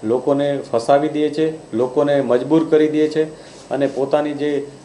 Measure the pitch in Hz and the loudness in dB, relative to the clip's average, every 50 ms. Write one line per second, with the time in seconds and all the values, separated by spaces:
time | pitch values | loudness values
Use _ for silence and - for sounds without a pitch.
0 | - 107 120 131 135 147 139 139 143 143 143 135 139 - - 113 113 - 143 143 | 0 0 -2 0 0 0 0 0 0 -2 -2 -4 -6 -2 -4 -2 2 2 2 2
1 | 151 151 151 151 151 151 147 165 160 160 160 160 - - - 110 127 127 - 147 | 2 0 -2 -2 -2 -2 0 -2 -2 -2 -4 -8 -14 -8 -2 -2 -2 0 0 0
2 | 143 143 143 139 131 117 123 123 135 139 156 165 160 - 156 151 151 151 151 151 | 2 2 2 0 2 2 0 0 2 2 2 2 4 4 4 4 4 2 2 0
3 | 151 151 151 156 156 156 - - - - - - - - 131 135 139 135 - 127 | 0 0 0 -2 -2 -2 -6 -18 -20 -20 -20 -20 -10 -8 -2 -2 -2 -2 0 -4
4 | 135 135 - 147 147 147 147 139 147 147 147 135 - - - - | -2 0 0 0 0 -2 -4 -4 -2 -2 -2 -2 -4 -8 -14 -20